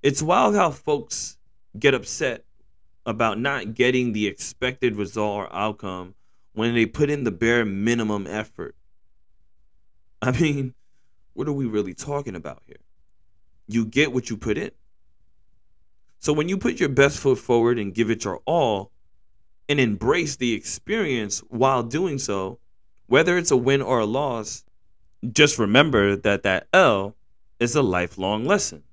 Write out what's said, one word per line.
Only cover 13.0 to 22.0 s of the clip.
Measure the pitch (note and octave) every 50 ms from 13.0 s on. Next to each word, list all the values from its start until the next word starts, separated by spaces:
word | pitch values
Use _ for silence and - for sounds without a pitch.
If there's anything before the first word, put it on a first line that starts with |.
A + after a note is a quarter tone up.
| - - - - - - - - - - - - - -
You | A2 A#2 A2+
get | G#2+ A2+ C3+ D3+ D3
what | A#2+ B2+ A#2+ -
you | A#2 G2+
put | - A2+ G#2+ -
in. | - - - - - - - - - - - - - - - - - - - - - - - - - - - - - - - -
So | - D#3 D3+
when | D3+ D3+ F3
you | G3 F#3+
put | - A#3+ B3 -
your | - D3
best | C3+ B2+ C3+ C#3 C3+ -
foot | - C#3 C3 B2+
forward | - - A#2+ A#2 A#2 A#2 A#2+ A#2
and | G#2 G2 F2+
give | A2 A2+ A2
it | A2+ A2+ -
your | G#2 F2+ - -
all | - D#3+ E3+ D3 A#2+ G#2+ G2 G2 - - - - - - - - - - - - - - - - -
and | D3 C#3+
embrace | C3 A2+ G#2 F#2+ A2 A#2+ D3+ F3 E3+ D3 C3+
the | - C3 A#2+ A2+
experience | G2 - - - - - - G3+ A3+ G3+ D#3+ C3 A#2 G#2+ G2+ - - - -
while | - A2+ C3 C3+ C3+ B2+
doing | A#2+ A#2 B2 D#3